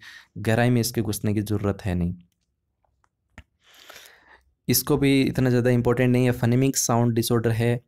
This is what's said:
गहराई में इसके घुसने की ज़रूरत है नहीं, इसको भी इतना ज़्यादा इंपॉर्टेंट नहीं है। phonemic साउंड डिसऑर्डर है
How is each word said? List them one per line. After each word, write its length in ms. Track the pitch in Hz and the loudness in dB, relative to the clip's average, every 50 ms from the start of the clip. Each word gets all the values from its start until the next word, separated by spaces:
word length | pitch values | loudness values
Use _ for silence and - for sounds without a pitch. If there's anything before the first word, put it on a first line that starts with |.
| - - - - - _ - 110 | -10 -20 -20 -20 -20 _ -14 -8
गहराई 320 | 107 113 110 113 120 123 | -2 -2 0 2 2 2
में 100 | 123 120 | 2 0
इसके 200 | 110 - - 117 | 0 -2 -4 -4
घुसने 340 | 113 110 98 - - 110 101 | -4 -4 -4 -6 -4 -4 -2
की 80 | 110 104 | -2 -2
ज़रूरत 360 | 101 107 101 104 101 95 - - | -2 -4 -2 -2 -4 -4 -4 -4
है 100 | 92 90 | -4 -2
नहीं, 200 | 90 87 87 90 - - _ _ _ _ _ _ _ _ _ _ _ _ _ _ _ _ _ _ _ _ _ _ - - _ _ _ _ _ _ - - - - - - - - _ _ _ - _ _ _ _ _ _ - | -2 -2 -4 -4 -8 -14 _ _ _ _ _ _ _ _ _ _ _ _ _ _ _ _ _ _ _ _ _ _ -20 -20 _ _ _ _ _ _ -20 -20 -20 -20 -20 -20 -20 -20 _ _ _ -20 _ _ _ _ _ _ -2
इसको 280 | 123 - - - 147 | -2 -2 0 0 0
भी 260 | 131 139 139 139 135 131 | 2 2 2 2 2 2
इतना 280 | - 127 131 131 127 | 0 0 0 0 2
ज़्यादा 200 | 123 123 120 127 | 2 2 2 2
इंपॉर्टेंट 420 | 123 120 120 120 120 123 127 123 123 | 2 2 2 0 2 2 2 2 2
नहीं 120 | 123 127 | 2 2
है। 80 | 123 120 | 2 0
phonemic 440 | 123 123 117 120 127 135 135 127 | 0 0 0 2 2 2 0 0
साउंड 380 | - - - 120 117 120 120 117 | -2 -2 0 0 0 0 0 0
डिसऑर्डर 360 | 117 113 - 123 117 113 117 | -2 -2 0 0 0 0 0
है 300 | 113 110 117 120 120 123 - | -2 0 0 0 -2 -4 -6